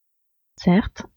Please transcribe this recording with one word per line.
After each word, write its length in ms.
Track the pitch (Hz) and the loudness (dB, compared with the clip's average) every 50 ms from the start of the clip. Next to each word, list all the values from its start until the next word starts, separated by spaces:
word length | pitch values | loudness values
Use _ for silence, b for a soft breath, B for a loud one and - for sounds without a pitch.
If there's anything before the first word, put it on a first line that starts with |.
| _ _ _ _ _ _ _ _ _ _ _ | _ _ _ _ _ _ _ _ _ _ _
Certes, 500 | - - 185 175 196 - - - - - - _ | -6 0 0 2 2 0 -2 -8 -16 -20 -20 _